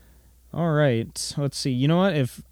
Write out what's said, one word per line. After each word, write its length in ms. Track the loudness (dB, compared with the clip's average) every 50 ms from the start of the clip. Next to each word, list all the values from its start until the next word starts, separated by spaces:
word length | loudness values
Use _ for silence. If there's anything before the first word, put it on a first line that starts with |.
| -20 -20 -20 _ _ _ _ _ _ _ -6
All 180 | -2 0 2 2
right, 600 | 4 4 4 4 2 -2 -4 -8 -10 -10 -8 -6 -4
let's 180 | -4 -4 -4
see. 140 | -4 -4 -2
You 160 | -2 0 2 2
know 100 | 4 4
what? 180 | 2 2 2
If, 260 | 0 -2 -2 -4 -10 -20 -20